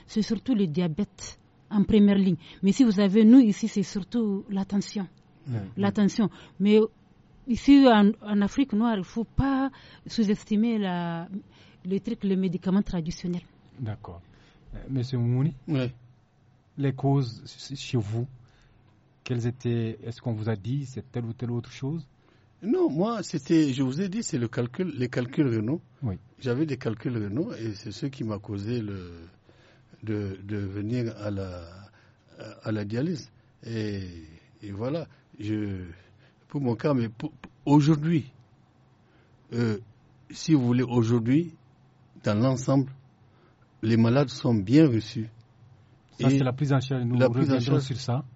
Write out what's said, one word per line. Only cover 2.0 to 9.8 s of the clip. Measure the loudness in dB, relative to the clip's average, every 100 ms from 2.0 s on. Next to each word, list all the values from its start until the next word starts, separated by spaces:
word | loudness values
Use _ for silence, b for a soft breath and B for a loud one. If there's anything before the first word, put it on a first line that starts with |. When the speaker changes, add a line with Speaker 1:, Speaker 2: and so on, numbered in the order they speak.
| 6 6
Speaker 1:
ligne. | 4 0 B B
Mais | 2
si | 4 4
vous | 4
avez, | 4 8 10
nous | 10
ici, | 8 4 -2
c'est | -2
surtout | -4 -4 -6 -2 -2 -4 -4
la | -6
tension. | -2 -4 -4 -6 -10 _ _ _ -8
Speaker 2:
Oui. | -6 -6 -2
Speaker 1:
La | 0
tension. | 2 2 2 -2 B B B
Mais | 4 6 4 _ _ _ _ -12 -6
ici, | 0 8 8 10
en, | 8 6 2
en | -2 0
Afrique | 0 0 -2
noire, | 0 0 -2
il |
ne |
faut | -4 -8 -6
pas | -2 0 0 -2 b